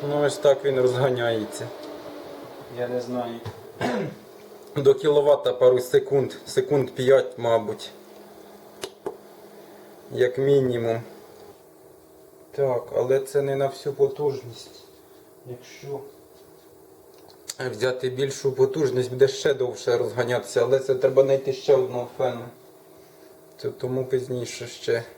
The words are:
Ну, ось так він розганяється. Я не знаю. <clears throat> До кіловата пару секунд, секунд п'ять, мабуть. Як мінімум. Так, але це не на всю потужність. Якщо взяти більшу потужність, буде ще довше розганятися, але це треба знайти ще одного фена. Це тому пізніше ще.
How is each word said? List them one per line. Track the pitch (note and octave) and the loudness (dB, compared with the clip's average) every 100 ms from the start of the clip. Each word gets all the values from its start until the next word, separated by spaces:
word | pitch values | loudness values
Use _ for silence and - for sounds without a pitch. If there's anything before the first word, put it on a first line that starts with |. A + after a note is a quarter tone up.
| C#3+ | -2
Ну, | D3 | 0
ось | C#3+ - | 0 2
так | D3 C3+ | 4 4
він | C#3 C3 | 2 2
розганяється. | B2+ B2 C3+ B2 A#2 A2+ G#2 - A2+ - - - - - - - - - - A#2+ | 2 2 0 0 0 0 -4 -8 -12 -14 -14 -14 -16 -16 -16 -16 -16 -18 -16 -8
Я | A#2+ | -4
не | B2 | -4
знаю. | A#2+ B2 A#2+ A#2 - - - - | -4 -6 -6 -8 -12 -16 -20 -6
<clears throat> | - A#3 D#3 - - - - - - - | -4 -2 -4 -10 -20 -20 -20 -20 -8 2
До | C3+ | 4
кіловата | C3+ D#3 D3 C#3+ C#3+ C3 | 4 4 4 6 4 2
пару | - B2+ B2+ | 4 6 6
секунд, | - C#3 - C#3 A#2+ - - | 4 2 2 0 0 -6 -4
секунд | - B2+ C#3+ B2+ | -2 0 0 0
п'ять, | - B2+ C3+ B2+ - | -2 4 4 4 -4
мабуть. | A#2+ A2+ G#2+ G#2+ - - - - - - - - - - - - - - - - - - - - - - - | 2 2 0 -8 -10 -18 -20 -20 -20 -20 -20 -20 -20 -16 -16 -12 -14 -14 -20 -20 -20 -20 -20 -20 -20 -20 -12
Як | A#2+ B2 C3 | 0 0 2
мінімум. | C3+ C#3 B2+ A#2+ A2+ A#2 - - - - - - - - - - - - - - - | 4 4 4 0 0 -2 -4 -18 -20 -20 -20 -20 -20 -20 -20 -20 -20 -20 -20 -20 -16
Так, | - C#3 A#2+ - - | -2 0 0 -2 -2
але | A#2+ C3+ | 2 2
це | C3+ C#3+ | 2 -2
не | C#3 C3+ | 0 0
на | C#3 | -2
всю | - D3 | -4 -8
потужність. | C3+ C3+ - D3 B2 A#2+ - - - - - - - - - B2 | 0 0 2 -4 -4 -10 -18 -20 -20 -20 -20 -20 -20 -20 -20 -16
Якщо | B2 - - C#3+ C#3 - - - - - - - - - - - - - - - - B2+ | -16 -16 -20 -12 -12 -12 -20 -20 -20 -20 -20 -20 -20 -20 -20 -20 -20 -20 -20 -18 -8 -8
взяти | A2 B2+ B2+ C3 | -2 -2 -2 -4
більшу | B2 C3+ - C#3 | -4 -4 -2 -4
потужність, | B2+ C3 D#3+ C#3 B2 A#2+ | 2 2 2 0 0 -2
буде | B2+ B2+ | 2 2
ще | - D#3+ | 4 -2
довше | C3 B2 G#2+ - A#2 | 0 -2 -2 -2 0
розганятися, | A2 G#2+ A#2 A#2+ - C3 | 0 -2 -2 -2 0 0
але | A#2+ C3 | 4 2
це | C3 | 2
треба | C3 C3+ C3 | 2 4 6
знайти | C3+ C3+ C3+ | 4 4 0
ще | C3 - | -6 2
одного | C3+ B2+ A#2+ B2 - | 2 4 -4 -8 -4
фена. | F3 A#2+ A#2+ - - - - - - - - - - - | -4 -4 -12 -18 -20 -20 -20 -20 -20 -20 -20 -20 -20 -10
Це | B2+ | -10
тому | - B2+ B2+ | -8 -6 -4
пізніше | C3 C3 B2 B2 A#2 - A#2 | 0 -2 -2 -6 -6 -10 -12
ще. | - - A#2 A#2 | -10 -2 -2 -2